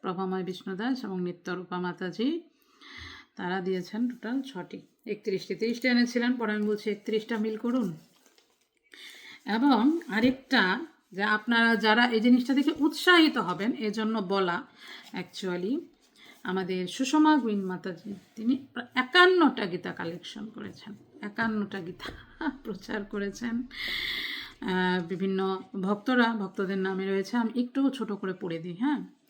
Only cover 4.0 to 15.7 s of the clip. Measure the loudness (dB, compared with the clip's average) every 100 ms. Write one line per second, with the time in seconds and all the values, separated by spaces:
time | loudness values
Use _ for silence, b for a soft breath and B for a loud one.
4 | -4 -4 -6 -6 -6 -10 -12 -14 -18 _
5 | -10 -6 -4 -4 -4 -4 -2 0 2 2
6 | 2 2 0 0 0 0 -2 -2 -2 -4
7 | -2 -2 -2 -2 -2 -2 -2 0 -2 -6
8 | _ _ _ _ _ _ _ _ _ B
9 | B B B B -4 2 6 6 6 4
10 | 0 2 2 2 2 4 4 2 -4 _
11 | _ -4 0 0 2 4 4 4 6 6
12 | 6 4 6 6 6 2 2 2 0 2
13 | 6 8 8 4 -2 -2 -2 -2 -2 -2
14 | -2 -2 0 0 2 -2 -6 B B B
15 | B -12 -10 -8 -4 -4 -2